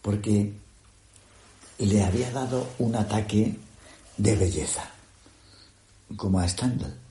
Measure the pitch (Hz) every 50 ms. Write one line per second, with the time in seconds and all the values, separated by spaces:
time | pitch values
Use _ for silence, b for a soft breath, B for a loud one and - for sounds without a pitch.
0 | - 101 104 104 104 110 104 104 101 104 104 - - - - - _ - _ _
1 | _ _ _ B B B B B B B B B B - - - 110 101 101 104
2 | 98 90 90 120 127 123 123 135 127 123 127 127 127 - - - 117 113 113 113
3 | 104 - 110 110 104 - 107 107 110 - - - - - B B B B B B
4 | B - - - 101 - - - 95 87 - 92 90 - - - - - - -
5 | - - - _ - B B B B B B B B B B _ _ _ _ -
6 | _ - 110 101 - 98 95 92 87 90 - - 127 127 123 - - - - -
7 | - -